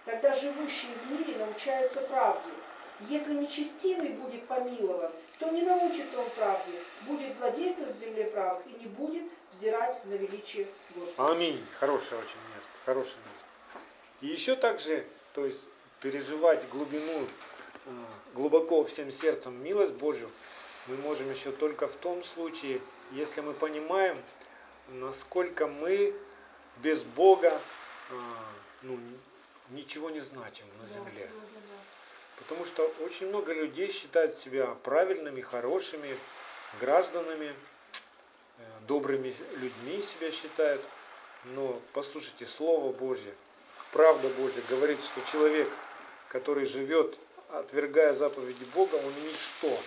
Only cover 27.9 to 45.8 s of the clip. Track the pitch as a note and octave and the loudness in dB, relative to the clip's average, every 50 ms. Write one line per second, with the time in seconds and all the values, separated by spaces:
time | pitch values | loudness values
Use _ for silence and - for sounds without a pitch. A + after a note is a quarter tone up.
27.9 | - - - - C3 B2 A#2+ A#2+ A#2 A2+ A2 A2 G#2 - - - - - C3 C3 | -14 -16 -12 -10 -10 -8 -8 -8 -8 -10 -10 -12 -14 -16 -18 -20 -20 -16 -10 -8
28.9 | B2+ A#2+ A#2+ A#2+ B2 C3 - - - - - - - - - - B2 D3 C#3 C#3 | -8 -8 -8 -12 -16 -18 -20 -20 -20 -20 -20 -20 -20 -20 -18 -14 -14 -14 -10 -10
29.9 | - D3+ D#3 D#3+ D#3 D3+ C3+ B2+ C3+ B2+ A2+ G#2 - - G#2 G2+ G2+ G#2+ A2+ G#2 | -8 -8 -6 -6 -6 -8 -10 -10 -12 -12 -12 -12 -14 -16 -18 -18 -18 -18 -16 -14
30.9 | G#2 G2+ G3+ - - - - - A3 G#3+ G#3+ G#3 A3 G#3+ G#3 G3+ G3+ G3 G3 - | -12 -12 -12 -12 -12 -12 -12 -12 -12 -14 -16 -16 -18 -18 -18 -18 -18 -18 -18 -20
31.9 | - - - - - - - - - - - - D#3+ E3+ F3 - - - D#3 D#3 | -20 -20 -20 -20 -20 -20 -20 -20 -20 -18 -10 -8 -6 -6 -6 -6 0 2 2 2
32.9 | D#3 - D#3 F3+ - - F#3+ F#3+ G3+ G#3 E3+ D3+ E3 D#3 D#3 C#3 C3 D#3 G3 G3+ | 2 -2 -6 -6 -4 -4 -4 -2 -2 -2 -2 -2 -2 -2 -2 -2 -2 -2 -2 -2
33.9 | G3 - - - - E3+ D#3+ D3+ D#3 - - C3+ B2+ C3+ C3 A#2+ A#2+ - - B2 | -2 -6 -8 2 4 6 6 6 2 -6 -10 -4 0 0 0 0 -2 -6 -2 2
34.9 | C3+ D#3+ F#3 F#3+ F#3+ F3 D#3 D3 C3+ B2+ A#2+ - - A#2+ A#2 B2+ E3 F#3+ F#3+ - | 4 4 4 4 2 -2 -4 -6 -8 -8 -8 -6 -4 -2 0 0 0 0 -2 -4
35.9 | - D3+ D3 C#3 C3+ B2+ - - - - - - - - - - - - B2 C#3 | -8 -8 -8 -8 -10 -10 -10 -14 -16 -16 -16 -14 -14 -14 -14 -14 -6 -4 2 6
36.9 | D3 F3 F3+ E3 E3 F3 E3+ E3 D#3+ D#3 D3+ D3 C#3 C3+ C3+ - - - - - | 6 6 6 4 -2 -4 -4 -2 -6 -6 -6 -8 -10 -12 -16 -20 -20 -20 -16 -12
37.9 | - - - - - - - - - - - - - - A#2 A2+ A2 A2 A2 G#2+ | -12 -12 -12 -14 -20 -20 -20 -20 -20 -20 -20 -20 -20 -20 -20 -18 -18 -16 -4 -2
38.9 | C#3+ D3 C3+ C#3 C3+ C3+ B2+ B2+ B2 - - - - C#3 B2+ B2 A2+ A2 A#2+ C3+ | -2 0 2 0 0 0 -2 -4 -8 -8 -10 -10 -8 -6 -6 -8 -8 -8 -8 -6
39.9 | F3 G#3 G3+ - - - E3 D#3+ D#3 - - D3+ - - D#3 D3 C#3+ C3+ C#3 - | -6 -4 -6 -6 -6 -6 -6 -4 -4 -6 -8 -6 0 2 2 4 2 0 -4 -10
40.9 | - - - - - - - - - - - B2 B2+ C#3 C3+ C3 A#2+ A#2 - - | -14 -18 -18 -18 -18 -20 -20 -20 -20 -18 -14 -10 -4 -2 -2 -2 -2 -4 -8 -6
41.9 | - C#3 C#3 - - D3+ - - - - A#2+ A2 - - D3+ E3 E3 D3+ C#3 C3 | -6 -6 -6 -4 -10 -10 -10 -12 -12 -12 -10 -10 -6 0 4 4 4 4 4 0
42.9 | B2+ A#2 B2+ C3 C3 - - G2+ - - - - - - - - - - - - | -2 -2 -2 -2 -2 -2 -4 -10 -14 -16 -20 -20 -20 -20 -20 -20 -20 -18 -16 0
43.9 | - C#3 D#3 D#3+ D3+ - C3+ C3+ B2+ B2+ C3+ B2+ - A#2+ - - B2+ C3 C#3+ D3+ | 6 10 10 10 10 8 4 0 0 2 0 0 0 -2 -2 0 2 4 4 4
44.9 | D3 - - - - C3 B2 - - D#3 D3+ D3+ D3+ D#3 C#3 - - - | 2 0 -2 -6 -6 -4 -4 -2 4 6 6 6 6 6 2 2 -2 -8